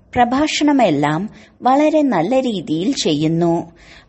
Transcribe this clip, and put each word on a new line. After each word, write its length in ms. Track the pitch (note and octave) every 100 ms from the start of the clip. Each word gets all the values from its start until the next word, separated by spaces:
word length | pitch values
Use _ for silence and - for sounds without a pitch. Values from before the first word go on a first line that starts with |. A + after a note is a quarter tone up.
| _ B3
പ്രഭാഷണമെല്ലാം 1120 | A#3+ C4 D#4 - D4 C#4 G#3+ C#3+ D3 D#3 G#3 - - _
വളരെ 400 | B3 C#4 D4+ D#4
നല്ല 380 | C#4+ F#3+ E3+ C4
രീതിയിൽ 540 | B3+ G3+ D3 D#3 G3+ C4+
ചെയ്യുന്നു. 680 | G3+ D3 D#3 E3 E3+ E3+ - - - -